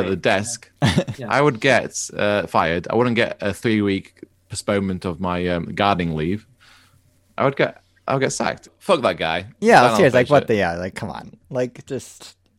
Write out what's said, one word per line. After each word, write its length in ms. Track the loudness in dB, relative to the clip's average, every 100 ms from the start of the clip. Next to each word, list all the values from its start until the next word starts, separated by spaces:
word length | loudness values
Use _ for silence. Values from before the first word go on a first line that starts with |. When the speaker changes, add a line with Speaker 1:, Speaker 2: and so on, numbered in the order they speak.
Speaker 1:
right. 80 | 0
Speaker 2:
the 60 | 0
desk, 540 | 0 0 -2 -10 -14 _
Speaker 3:
<laughs> 60 | 0 2 -2 -6
Speaker 1:
Yeah. 100 | -2
Speaker 2:
I 120 | 2
would 180 | 2 2
get, 500 | 2 2 0 -6 -10 -4
uh, 300 | 0 0 0
fired. 400 | 0 0 0 -2
I 60 | 0
wouldn't 200 | 0 0
get 220 | -2 -2
a 140 | -6
three-week 720 | -4 -2 0 0 -2 -6 _ -20 _ _
postponement 560 | -8 -2 -2 -2 -4 -6
of 140 | -4
my, 280 | -4 -2 -2
um, 260 | -2 -4 -2
gardening 400 | 0 2 0 -2
leave. 320 | -2 -4 -8 _ _ -20 _ _ _ _ _ -2
I 60 | -2
would 100 | 0
get, 280 | -2 -4 _ _ -4
I 60 |
would 60 | -2
get 100 | -2
sacked. 360 | -2 -4 -4 -10 _
Fuck 220 | -2 0
that 140 | 0 0
guy. 280 | -2 -4 -6 -4
Speaker 3:
Yeah, 220 | 4 6
Speaker 2:
Darnell 160 | 6 6
Speaker 3:
seriously, 200 | 4 4
like, 60 | 4
Speaker 2:
Fisher. 80 |
Speaker 3:
what 140 | 2 2
the, 80 | 0
yeah, 200 | 0 -2
like, 180 | -8 -8
come 160 | -12
on. 260 | -12 -16 -20 _
Like, 340 | -6 -6 -8 -10
just, 500 | -10 -10 -18 -20 -20 _